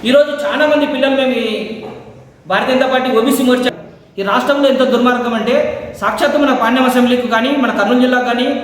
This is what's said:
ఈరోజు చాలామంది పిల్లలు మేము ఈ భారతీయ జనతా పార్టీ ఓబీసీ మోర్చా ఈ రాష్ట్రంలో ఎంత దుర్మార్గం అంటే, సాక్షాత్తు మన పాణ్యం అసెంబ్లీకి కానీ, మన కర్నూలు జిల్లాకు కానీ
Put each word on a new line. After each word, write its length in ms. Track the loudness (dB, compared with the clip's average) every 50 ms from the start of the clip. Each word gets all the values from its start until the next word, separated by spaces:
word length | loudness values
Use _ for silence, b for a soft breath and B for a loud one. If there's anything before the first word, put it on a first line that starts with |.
| 0
ఈరోజు 260 | 4 4 4 4 2
చాలామంది 560 | 0 -4 -4 -4 0 0 2 2 2 2 2
పిల్లలు 300 | 0 0 0 0 2 2
మేము 160 | 2 0 0
ఈ 500 | 0 -2 -2 -4 -4 -6 -6 -8 -10 -12 -12 -14 -16 -16 -18 -20 -20 -20 -20 -20 -20 -20 _
భారతీయ 280 | -2 -2 -2 0 0 0
జనతా 120 | 0 0
పార్టీ 300 | 0 0 0 0 0 0
ఓబీసీ 260 | 0 2 2 2 2
మోర్చా 300 | 2 2 2 2 0 -4 -4 -6 -18 B B B B B B -6
ఈ 40 |
రాష్ట్రంలో 460 | -4 0 0 0 0 0 0 2 2 2
ఎంత 100 | 2 2
దుర్మార్గం 560 | 2 2 2 2 2 2 0 0 -2 -2 -2
అంటే, 440 | -2 -2 0 0 0 0 -2 -4 -8 -10 -12 -10 -4
సాక్షాత్తు 380 | -4 -4 -2 0 -2 0 2 2
మన 160 | 2 2 0
పాణ్యం 300 | 0 0 0 2 2 0
అసెంబ్లీకి 440 | 2 2 2 2 2 2 0 0 0
కానీ, 280 | 0 0 0 0 0
మన 140 | 0 0 -2
కర్నూలు 300 | 0 -2 0 2 2 2
జిల్లాకు 240 | 2 2 2 0 0
కానీ 360 | 0 -2 -2 -2 -2 -2 -4